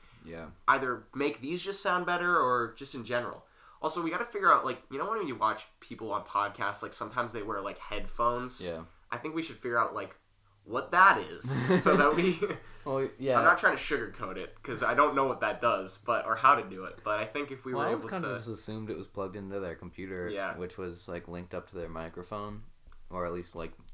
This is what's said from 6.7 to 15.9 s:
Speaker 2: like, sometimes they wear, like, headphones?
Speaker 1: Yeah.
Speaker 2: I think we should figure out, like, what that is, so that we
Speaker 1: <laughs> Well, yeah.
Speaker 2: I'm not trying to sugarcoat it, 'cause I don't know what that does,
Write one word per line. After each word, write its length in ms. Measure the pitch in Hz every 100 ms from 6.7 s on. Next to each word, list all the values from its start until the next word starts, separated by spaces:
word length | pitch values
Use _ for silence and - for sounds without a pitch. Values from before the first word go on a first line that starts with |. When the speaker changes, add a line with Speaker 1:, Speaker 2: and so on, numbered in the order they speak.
| 101
Speaker 2:
like, 120 | 104
sometimes 400 | - 107 120 117
they 100 | 110
wear, 180 | 104 101
like, 160 | 98 92
headphones? 840 | - 104 98 - 117 123 123 -
Speaker 1:
Yeah. 240 | 92 82 82 - _
Speaker 2:
I 60 | 120
think 180 | 156 160
we 80 |
should 140 | 160 113
figure 200 | 123 120
out, 160 | 107
like, 220 | 104 95 - _ _ _ _
what 280 | - 120 135
that 280 | 175 196 113
is, 640 | 90 85 123 135 127 180
so 120 | - 139
that 200 | 143 156
we 240 | 185 165 196 -
Speaker 1:
<laughs> 220 | - - -
Well, 220 | 135 135 -
yeah. 180 | 135 120
Speaker 2:
I'm 60 |
not 160 | 156 180
trying 180 | 202 135
to 60 |
sugarcoat 540 | - 139 110 - 92 92
it, 180 | 98 -
'cause 180 | - 113
I 140 | 117 123
don't 180 | 147
know 120 | 139 135
what 160 | 113
that 200 | 110 104
does, 360 | 120 101 92